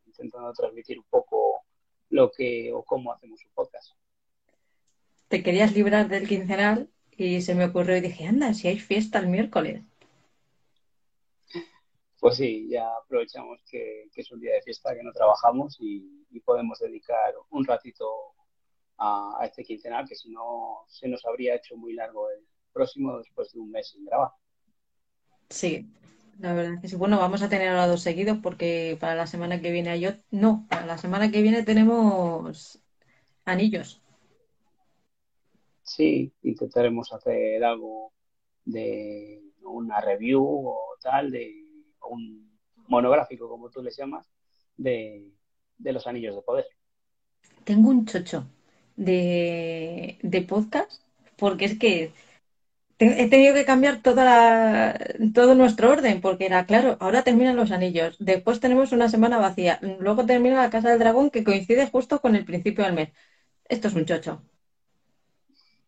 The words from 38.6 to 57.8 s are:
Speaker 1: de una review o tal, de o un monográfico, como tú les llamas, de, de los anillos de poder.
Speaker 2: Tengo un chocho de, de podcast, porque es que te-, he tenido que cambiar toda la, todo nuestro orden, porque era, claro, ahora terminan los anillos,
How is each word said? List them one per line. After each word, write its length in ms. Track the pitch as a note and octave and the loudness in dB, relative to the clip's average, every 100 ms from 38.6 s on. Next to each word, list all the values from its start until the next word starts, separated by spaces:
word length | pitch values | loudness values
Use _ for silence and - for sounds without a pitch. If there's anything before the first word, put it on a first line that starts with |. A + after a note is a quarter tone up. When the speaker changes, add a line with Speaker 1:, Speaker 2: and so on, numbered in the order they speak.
| - | -12
Speaker 1:
de 760 | A2 G#2+ G#2 G#2+ G#2 G#2 G#2 - _ | -8 -8 -8 -10 -14 -18 -20 -20 _
una 400 | - A#2 A2+ G#2 | -16 -12 -8 -4
review 680 | G#2 G2+ A#2 C3+ C#3 D3 C3 | -2 -2 0 0 0 -2 -6
o 300 | - - - | -10 -12 -12
tal, 320 | B2+ C3+ C#3+ | -4 -4 -4
de 320 | B2+ A2 G#2+ G#2 G#2 _ _ | -8 -12 -18 -20 _ _ _
o 80 | - | -16
un 500 | A#2+ A2 - _ _ _ _ - | -14 -16 -20 _ _ _ _ -2
monográfico, 600 | B2 B2 D3 C3+ A#2+ A#2 | 0 2 2 0 -10 -16
como 220 | A#2 A#2+ | -16 -18
tú 120 | C3 | -16
les 140 | B2 A#2 | -14 -12
llamas, 340 | C#3 D#3 - _ _ _ _ - | -14 -14 -18 _ _ _ _ -8
de, 560 | C3 A#2 A2 G#2 G2+ _ _ _ _ - | -6 -6 -8 -16 -20 _ _ _ _ -12
de 160 | C3 | -8
los 140 | B2+ B2 | -8 -8
anillos 280 | B2 A2+ G2+ | -10 -10 -8
de 60 | |
poder. 260 | - C3 - _ _ _ _ _ _ _ _ _ | -4 -4 -6 _ _ _ _ _ _ _ _ _
Speaker 2:
Tengo 260 | - G#3 A3+ | 2 6 6
un 160 | B3+ A3 | 6 2
chocho 400 | F3+ F3 D#3+ C3 _ _ _ _ - | -4 -6 -8 -10 _ _ _ _ -6
de, 1200 | F#3 F3+ F3 F3 E3+ E3+ E3 E3 D#3+ E3+ E3+ - | 0 0 2 0 -2 -4 -6 -8 -10 -10 -14 -10
de 200 | F3+ F3+ | -4 -4
podcast, 600 | F3 G3+ G#3+ D4 G#4 - _ _ _ - | -2 -2 -2 -4 -6 -10 _ _ _ -4
porque 280 | G3+ F#3 G3+ | -2 0 -2
es 140 | A3 | 0
que 340 | A#3 F3 D#3+ - _ _ _ _ _ _ _ - | 2 2 -2 -12 _ _ _ _ _ _ _ 4
te-, 260 | A3 B3 | 6 6
he 60 | A#3 | 6
tenido 240 | C4+ C#4 C#4 | 8 10 8
que 100 | C#4 | 4
cambiar 360 | C4 C#4+ B3 | 4 4 4
toda 220 | B3+ A#3+ | 4 6
la, 760 | B3+ A#3+ A#3 A3+ A3 G#3+ A3 - - - A3 | 8 8 8 6 4 4 0 -2 -8 -2 2
todo 220 | A3+ B3 C4 | 6 8 10
nuestro 360 | B3+ A3 A3+ | 8 6 6
orden, 300 | D4+ C4 F#3 | 6 4 2
porque 240 | F#3+ F3+ F#3+ | 0 0 0
era, 200 | F#3 F3+ | 0 4
claro, 320 | A3 B3+ G3+ | 4 4 0
ahora 240 | F#3+ A3 | 0 2
terminan 320 | - A#3 B3+ B3 | 4 4 4 2
los 160 | G#3+ | 0
anillos, 440 | F#3 | 0